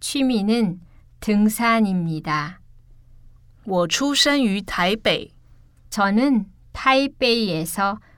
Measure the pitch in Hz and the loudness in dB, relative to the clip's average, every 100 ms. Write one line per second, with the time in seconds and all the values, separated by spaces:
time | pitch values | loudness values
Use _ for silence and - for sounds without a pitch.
0 | - 285 262 220 202 233 202 165 - - | -6 -2 0 0 0 2 0 -2 -14 -20
1 | - - - 208 214 220 233 226 208 185 | -20 -10 -2 2 2 2 2 2 2 0
2 | 165 156 160 151 151 - - - - - | -2 -4 -4 -4 -4 -12 -20 -20 -20 -20
3 | - - - - - - 202 180 175 - | -20 -20 -20 -20 -20 -14 -4 0 0 0
4 | 277 277 285 285 226 202 185 - 180 220 | 0 2 2 2 0 -2 -4 -2 0 0
5 | 202 156 - - - - - _ - - | 0 -2 -4 -20 -20 -20 -20 _ -8 -2
6 | 196 208 285 233 196 - - - 269 269 | 0 2 2 0 -2 -14 -20 -4 2 2
7 | 277 - 247 233 208 160 165 208 196 208 | 0 -2 0 0 0 -2 -4 -4 -4 -4
8 | - | -12